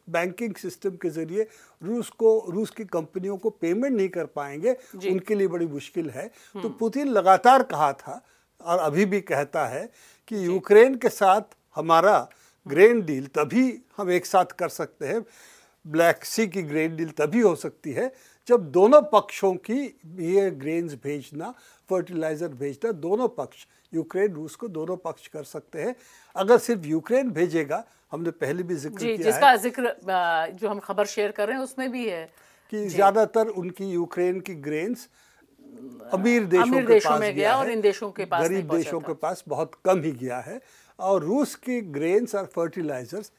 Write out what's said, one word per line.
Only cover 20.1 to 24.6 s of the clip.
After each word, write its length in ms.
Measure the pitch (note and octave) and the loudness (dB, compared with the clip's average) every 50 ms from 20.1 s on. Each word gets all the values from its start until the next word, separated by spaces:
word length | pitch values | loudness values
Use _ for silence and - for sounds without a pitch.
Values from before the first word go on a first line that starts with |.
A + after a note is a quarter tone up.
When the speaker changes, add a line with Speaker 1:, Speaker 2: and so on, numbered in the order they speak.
| F3 F#3 E3 E3+ F#3+ G3 G3 F#3 | -12 -8 -4 0 2 2 2 0
Speaker 1:
ग्रेन्स 420 | D#3+ C3+ C3+ D#3 E3 E3+ F3 D#3+ C#3+ | -4 -6 -6 -6 -4 -4 -6 -6 -10
भेजना, 600 | A2+ - C#3+ D3 C#3+ B2 - C#3+ D3+ E3+ A#3+ B3+ _ _ - _ _ _ - | -10 -10 -8 -8 -8 -10 -14 -14 -12 -12 -12 -14 _ _ -20 _ _ _ -4
फर्टिलाइजर 580 | F#3+ F3+ D#3+ F3+ F3+ D#3+ D#3+ D#3 D#3 D3+ F3 | -2 -2 -2 -4 -4 -4 -4 -4 -4 -4 -6
भेजना, 440 | E3 C3+ B2 C#3+ C#3+ B2+ - A3+ A#3 | -8 -8 -8 -8 -8 -8 -6 -6 -6
दोनों 360 | G3+ D3+ D#3 E3+ G#3 A#3+ B3+ | -4 -4 -4 -2 -2 0 0
पक्ष, 380 | - - D3+ C3 - - - - _ _ _ _ - E3+ | -2 -2 -4 -8 -10 -10 -20 -20 _ _ _ _ -8 -6
यूक्रेन 400 | E3 D#3 - - F#3 G#3 G#3 E3 | -6 -6 -4 -2 0 0 0 -2
रूस 220 | D3+ D#3+ E3 - | -4 -12 -12 -12
को 120 | - | -12